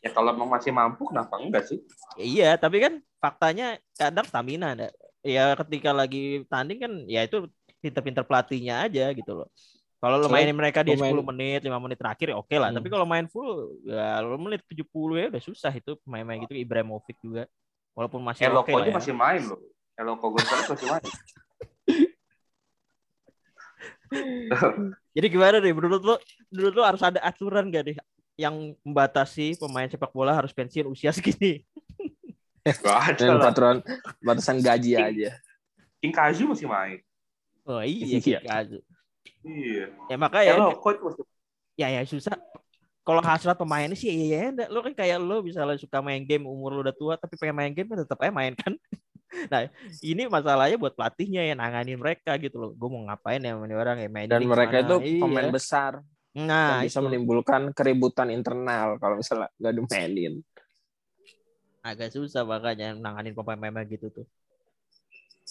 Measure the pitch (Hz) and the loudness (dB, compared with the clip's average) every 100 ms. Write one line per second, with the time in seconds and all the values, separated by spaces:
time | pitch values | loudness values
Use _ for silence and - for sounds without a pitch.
0 | 113 113 117 117 123 127 135 127 117 120 | -2 2 2 2 0 0 0 2 0 0
1 | 285 139 113 101 139 107 - 160 - _ | -6 -4 -4 -6 -2 -2 -2 -10 -12 _
2 | - - 110 147 165 165 160 196 277 330 | -20 -10 -4 4 6 6 4 4 2 0
3 | _ _ - - 160 175 247 226 _ - | _ _ -4 2 0 0 -6 -8 _ -2
4 | 147 170 247 131 120 156 165 117 113 - | 0 0 -2 -4 -4 -4 -4 -4 -8 -12
5 | - _ 139 131 135 139 151 151 147 139 | -20 _ -2 4 4 4 -2 -2 0 2
6 | 135 135 139 139 131 135 139 214 240 196 | 0 -2 -4 -6 -4 -4 -4 -6 -8 -10
7 | 110 113 113 214 170 _ _ _ 156 131 | -4 -2 0 -2 -6 _ _ _ -6 -6
8 | 127 127 123 131 123 131 120 120 214 147 | -4 -4 2 2 2 -4 -4 -4 -2 0
9 | 131 135 104 92 69 _ _ _ _ _ | -2 -4 -8 -10 -12 _ _ _ _ _
10 | 123 135 147 143 147 147 151 156 156 143 | 0 2 4 4 4 2 2 2 4 4
11 | 135 143 135 127 135 139 135 123 123 127 | 4 0 -2 -6 -4 -2 -2 -6 -6 -6
12 | 117 107 156 107 - 147 117 117 147 202 | -6 -4 -4 -4 0 2 2 0 -4 -2
13 | 170 165 165 220 269 180 87 - 69 107 | 0 0 -2 -8 -8 -6 -8 -12 -8 -4
14 | 107 107 113 131 180 214 _ 156 147 160 | -2 -2 -2 -6 -6 -8 _ -14 -10 -6
15 | 156 160 220 135 - - 151 131 - 151 | -2 -2 -2 -6 -10 -8 -6 -6 -10 -14
16 | - 117 113 113 113 139 120 113 110 107 | -12 -12 -8 -10 -10 -10 -4 -2 -2 -8
17 | - 117 113 113 120 _ _ _ _ - | -14 -16 -12 -10 -12 _ _ _ _ -8
18 | 117 127 120 117 127 127 127 123 - 180 | -6 -6 -8 0 4 4 4 2 2 0
19 | 143 123 131 180 117 95 - _ _ - | -2 2 2 2 -2 -10 -16 _ _ -8
20 | 113 113 113 110 - 127 - 143 127 160 | -6 -2 -2 0 0 0 0 -4 -2 -2
21 | 127 - - - _ _ - _ - 330 | -4 -14 -20 -20 _ _ -20 _ 0 4
22 | - - _ _ _ _ _ _ _ _ | 4 2 _ _ _ _ _ _ _ _
23 | _ _ _ _ _ _ - _ - - | _ _ _ _ _ _ -20 _ -20 -20
24 | _ 277 269 247 233 123 160 - 202 190 | _ -6 -4 -6 -2 2 2 0 -6 -8
25 | _ - 190 180 190 214 196 160 170 190 | _ 0 2 6 8 8 6 2 2 2
26 | 196 233 - _ _ 185 196 196 220 190 | 4 2 0 _ _ 0 2 4 4 4
27 | 185 180 180 - 196 196 196 165 147 147 | 2 2 -2 -4 -2 0 0 -2 -4 -8
28 | - _ _ - 151 156 156 147 143 143 | -14 _ _ -4 -4 -2 -10 -12 -2 4
29 | 139 143 135 - 151 165 147 127 131 131 | 4 4 0 0 -4 -4 -6 -4 -4 -4
30 | 139 131 131 156 165 - 127 160 143 139 | -6 0 2 2 0 -4 -6 -4 -6 -2
31 | 147 156 - 160 196 151 _ - _ - | -2 0 0 2 0 0 _ -20 _ -12
32 | 370 _ 302 - _ _ - - 101 104 | -12 _ -20 -20 _ _ 0 2 4 4
33 | - - 196 151 127 123 123 127 - 262 | 4 4 6 8 8 8 6 6 0 -10
34 | - - 113 120 - 131 127 120 120 117 | -10 -6 0 2 2 2 4 4 4 2
35 | 107 107 104 - _ _ _ _ _ _ | 2 0 -4 -6 _ _ _ _ _ _
36 | 151 165 151 160 285 247 139 101 95 92 | -2 2 2 4 0 0 -2 -2 -4 -10
37 | _ _ _ _ _ _ - 120 110 190 | _ _ _ _ _ _ -8 -6 -4 -4
38 | 143 127 143 120 - 107 107 104 _ _ | -2 0 2 0 -2 -4 -4 -10 _ _
39 | _ _ - _ 160 156 131 104 95 - | _ _ -20 _ -14 -10 -6 -6 -6 -14
40 | - 131 151 190 196 170 202 - 208 208 | -10 -2 0 6 6 8 6 4 0 0
41 | 175 165 - _ _ _ _ - 139 127 | -4 -8 -14 _ _ _ _ -4 -2 -2
42 | 127 147 202 202 - - _ _ _ _ | -4 -6 -6 -8 -10 -20 _ _ _ _
43 | - 165 165 156 175 180 160 151 147 185 | 2 2 4 2 2 0 0 0 -2 -4
44 | 233 165 156 156 233 269 233 226 233 285 | -2 -2 0 0 -2 -4 -4 -4 -6 -2
45 | 185 175 175 214 185 175 143 143 143 139 | 0 0 0 -2 -4 -4 -2 -4 -4 -4
46 | 139 139 135 147 143 135 135 139 135 135 | -4 -6 0 0 0 -8 -6 -2 -2 -2
47 | 151 160 165 165 156 147 143 143 202 214 | -4 -4 -6 -6 -4 -2 -2 -4 -6 -6
48 | 151 135 160 196 131 127 - 302 _ - | -6 -2 -2 0 -2 -2 -6 -6 _ -16
49 | _ - _ 359 302 - 131 - 233 160 | _ -20 _ -10 -2 -2 -2 -10 -20 -12
50 | 151 165 247 175 147 139 139 233 143 - | -6 -4 -2 -2 2 4 4 2 -2 -2
51 | 113 - 196 185 160 139 117 120 120 127 | -6 -4 -6 -2 -2 -2 -4 -4 -6 -4
52 | 135 165 - 151 143 120 110 113 123 127 | -4 -4 -4 -4 -4 -8 -10 -8 -8 -8
53 | 107 104 - 131 127 113 110 107 117 123 | -10 -8 -4 -4 -4 -8 -6 -2 -2 -2
54 | 107 107 107 120 123 120 120 127 131 180 | -4 -6 0 2 4 4 4 4 4 2
55 | 151 165 175 135 135 131 - 143 139 139 | 2 0 2 0 0 -2 0 -2 -2 -6
56 | 147 _ _ 139 156 156 151 131 123 139 | -16 _ _ -8 0 4 4 2 0 0
57 | 135 127 120 120 - 135 143 139 135 131 | 0 0 2 2 4 2 0 0 2 4
58 | 127 - 123 117 117 123 127 117 110 107 | 2 2 -2 -2 -4 -4 -2 0 0 0
59 | 101 104 - 113 104 _ 113 117 117 98 | 0 -2 -2 -4 -4 _ -2 -2 -2 -2
60 | 85 95 85 80 - - _ _ _ _ | -2 -2 -4 -6 -14 -20 _ _ _ _
61 | _ _ _ _ _ _ _ _ 117 107 | _ _ _ _ _ _ _ _ -14 -8
62 | 113 135 143 139 113 110 117 107 107 110 | -8 -6 -4 -2 -2 -2 -2 -4 -6 -8
63 | 110 104 110 107 110 110 107 110 107 107 | -8 -8 -8 -8 -8 -8 -8 -8 -8 -10
64 | 110 - - _ _ _ _ _ _ _ | -12 -14 -20 _ _ _ _ _ _ _
65 | _ _ _ _ - | _ _ _ _ -20